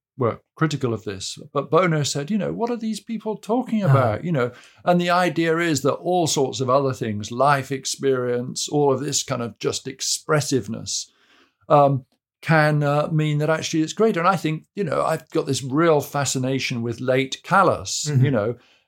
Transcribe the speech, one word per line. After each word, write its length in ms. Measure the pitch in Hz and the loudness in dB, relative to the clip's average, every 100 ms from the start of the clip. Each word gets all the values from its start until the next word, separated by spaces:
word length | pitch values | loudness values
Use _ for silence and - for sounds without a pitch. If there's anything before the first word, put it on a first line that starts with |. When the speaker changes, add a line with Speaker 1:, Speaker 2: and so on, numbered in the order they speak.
| _ - | _ -4
Speaker 1:
were 240 | 117 - _ - | -2 -4 _ -2
critical 380 | 156 147 123 | -2 0 -4
of 100 | 110 104 | -4 -6
this, 320 | 98 - - - | -8 -10 -12 -6
but 180 | 143 - | -4 0
Bono 320 | 165 180 156 | 2 2 0
said, 260 | 135 143 147 | -2 -4 -4
you 80 | 214 | -4
know, 140 | 147 | -4
"What 180 | 175 240 | -4 -6
are 60 | 240 | -6
these 240 | 220 208 | -6 -8
people 380 | - 220 214 202 | -8 -8 -8 -8
talking 460 | - 247 - 220 | -2 -2 -2 0
Speaker 2:
Uh-huh. 140 | 180 135 | 4 4
Speaker 1:
about?" 280 | 120 104 175 | 4 0 -2
You 80 | |
know, 180 | 147 120 - - _ | 0 -2 -4 -20 _
and 160 | - 180 | 0 2
the 100 | 175 | 4
idea 480 | 175 180 160 165 165 | 2 2 0 0 2
is 220 | 170 139 | 2 0
that 100 | 175 | 0
all 340 | - 175 180 160 | -2 -2 0 0
sorts 320 | 156 131 - | 0 0 -2
of 100 | 123 | 2
other 220 | 135 135 | 2 2
things, 400 | 120 117 104 107 | -2 -4 -4 -4
life 400 | 120 139 139 127 | 2 2 2 0
experience, 960 | 139 - - 139 131 123 120 127 - - | -6 -6 -2 0 0 0 -4 -4 -8 -4
all 240 | 147 143 | 2 2
of 80 | 127 | 2
this 240 | 147 135 | -2 -4
kind 180 | - 123 | -4 -4
of 160 | 117 - | -6 -6
just 280 | 131 - 135 | -6 -6 -10
expressiveness, 1200 | - - - - 151 - 131 - 113 101 - - _ _ _ _ _ - | -8 -6 -6 -2 -2 0 -2 -2 -10 -8 -8 -10 _ _ _ _ _ 2
um, 380 | 147 143 135 - _ _ _ | 4 6 2 -4 _ _ _
can, 420 | - 160 151 151 | 2 4 4 2
uh, 260 | 143 147 151 | 2 0 0
mean 260 | 156 151 147 | 0 0 0
that 100 | 151 | 0
actually 320 | 160 - 160 | 0 -2 -2
it's 120 | 156 | -2
greater. 260 | - 226 175 | 2 0 2
And 100 | 175 | 2
I 60 | 185 | 2
think, 260 | 156 156 _ 202 | 0 -4 _ -6
you 80 | |
know, 200 | 165 135 | -2 0
I've 260 | 143 160 - | 0 -2 -2
got 160 | 160 147 | -4 -2
this 180 | 131 | -4
real 360 | 131 143 170 147 | -2 2 4 4
fascination 800 | 139 147 131 135 127 135 - 120 | 0 -4 -2 -2 -2 -2 -2 -4
with 200 | 117 117 | -4 -4
late 400 | 127 131 131 - | 2 2 2 -4
Callas, 640 | - 190 170 92 101 - 151 | 0 4 4 2 -4 -6 0
Speaker 2:
Mm-hmm. 160 | 135 131 | 2 4
Speaker 1:
you 60 | |
know, 240 | 120 107 123 _ _ | 2 0 -4 _ _